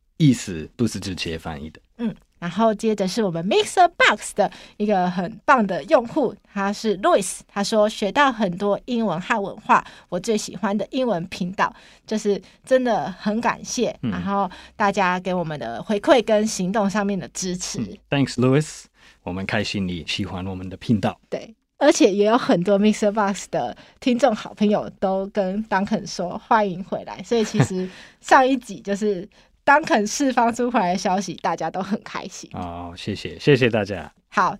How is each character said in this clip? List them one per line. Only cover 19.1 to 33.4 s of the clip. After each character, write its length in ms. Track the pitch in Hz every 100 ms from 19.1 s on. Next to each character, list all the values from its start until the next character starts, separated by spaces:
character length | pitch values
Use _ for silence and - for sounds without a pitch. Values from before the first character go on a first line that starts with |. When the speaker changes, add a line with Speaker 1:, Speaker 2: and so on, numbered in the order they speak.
| _
Speaker 1:
我 100 | 95
们 140 | 90 98
开 180 | 113
心 240 | 101 104 92
你 160 | 87 76
喜 200 | - 98
欢 200 | 95 95
我 80 |
们 140 | 92 92
的 80 | -
频 240 | - 107
道。 180 | 107 - -
Speaker 2:
对， 240 | - - - _ -
而 120 | 294
且 220 | 330 247
也 140 | 202 202
有 100 | 240
很 260 | - 196
多 160 | 180 196
Mixer 320 | 214 208 208
Box 360 | 214 202 196 -
的 240 | 165 120 - - -
听 180 | 269 240
众 160 | 269
好 180 | 220 -
朋 160 | - 208
友 220 | 202 110 -
都 260 | 190 190 196
跟 360 | 214 185 196 220
Duncan 400 | 196 202 - 170
说 300 | - 180 208
欢 340 | - 226 208
迎 140 | 175
回 180 | 190 151
来， 180 | 98 107
所 160 | - 233
以 40 |
其 160 | 214 214
实 240 | 127 185 185 - - _
上 260 | - 302 262
一 80 | 262
集 200 | - 185
就 140 | 196
是 320 | 196 214 185 208 _ _ _
Duncan 420 | - 277 311 277 214
释 260 | - 277
放 220 | 247 233
出 160 | 226 247
回 80 | 247
来 140 | 180
的 60 | 180
消 220 | 202 185
息， 140 | 185 143
大 140 | 185 165
家 120 | 165
都 140 | 180
很 180 | 190 202
开 200 | - - -
心。 200 | - -
Speaker 1:
哦， 420 | 92 87 85 87 87
谢 200 | - 101
谢， 200 | 90
谢 200 | 80